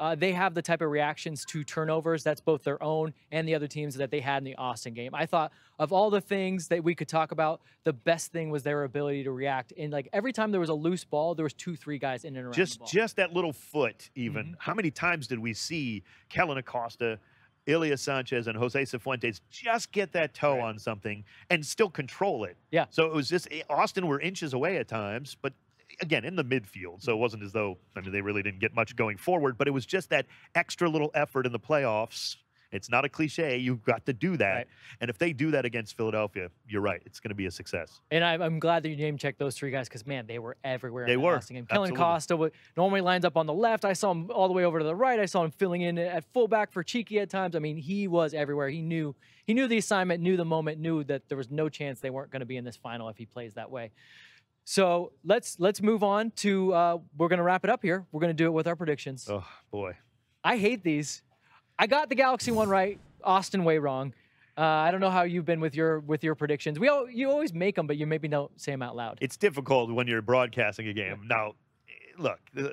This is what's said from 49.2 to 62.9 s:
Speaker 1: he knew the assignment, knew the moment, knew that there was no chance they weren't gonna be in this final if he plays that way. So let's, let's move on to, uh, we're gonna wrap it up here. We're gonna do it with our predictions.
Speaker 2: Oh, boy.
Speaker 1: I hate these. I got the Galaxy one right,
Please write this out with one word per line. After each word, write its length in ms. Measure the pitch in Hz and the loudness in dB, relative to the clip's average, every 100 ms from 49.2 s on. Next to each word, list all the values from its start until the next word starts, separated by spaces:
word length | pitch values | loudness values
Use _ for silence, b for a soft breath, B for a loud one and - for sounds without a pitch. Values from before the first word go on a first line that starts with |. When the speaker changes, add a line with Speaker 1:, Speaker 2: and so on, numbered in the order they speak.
| b b - | b b 0
Speaker 1:
he 80 | |
knew 140 | 233 262 | 2 4
the 100 | 226 | 2
assignment, 420 | - 202 180 170 | 2 2 2 2
knew 160 | 170 185 | 2 2
the 80 | |
moment, 360 | 165 160 156 156 | 2 0 -2 -4
knew 240 | 160 160 | -2 -2
that 240 | 147 139 - | 0 -4 -4
there 100 | 135 | -6
was 100 | 120 | -4
no 180 | 147 156 | -2 -2
chance 320 | - 143 127 | -2 -8 -6
they 100 | 131 | -6
weren't 220 | 131 139 | -8 -8
gonna 140 | 135 120 | -10 -8
be 100 | 127 | -8
in 80 | |
this 120 | 120 - | -10 -12
final 320 | 123 117 113 | -12 -10 -10
if 80 | 107 | -12
he 100 | 113 | -14
plays 280 | 123 117 | -12 -12
that 160 | 110 110 | -12 -10
way. 220 | 127 113 _ B B B B B _ | -10 -10 _ B B B B B _
So 480 | - - 185 175 180 _ | -2 4 4 4 0 _
let's, 360 | 165 226 - - | 2 2 2 2
let's 200 | 180 202 | 2 4
move 220 | 208 226 | 2 4
on 300 | 202 202 226 | 4 2 0
to, 420 | - 202 190 185 | 0 2 2 4
uh, 240 | 175 170 170 151 147 | 4 4 2 -4 0
we're 120 | 165 | 2
gonna 160 | 180 | 4
wrap 180 | 175 185 | 4 4
it 80 | 196 | 2
up 120 | 247 | 2
here. 220 | 185 185 180 | 2 -2 -2
We're 100 | 151 | 0
gonna 140 | 175 | 0
do 120 | 156 165 | 4 4
it 60 | |
with 140 | 160 160 | 4 0
our 80 | |
predictions. 540 | 170 165 143 143 131 - | -2 -2 -2 -4 -10 -6
Speaker 2:
Oh, 160 | 101 87 B - | -6 -6 B -10
boy. 260 | 104 95 87 _ _ _ _ | -6 -6 -8 _ _ _ _
Speaker 1:
I 140 | 170 233 | 0 4
hate 240 | 202 240 | 2 2
these. 400 | 175 147 151 - _ _ b b _ - | 0 0 -2 -8 _ _ b b _ 0
I 80 | 208 | 4
got 220 | 277 302 | 4 2
the 60 | |
Galaxy 360 | 247 262 254 - | 2 4 2 0
one 180 | 226 214 | 2 4
right, 300 | 190 190 | 4 2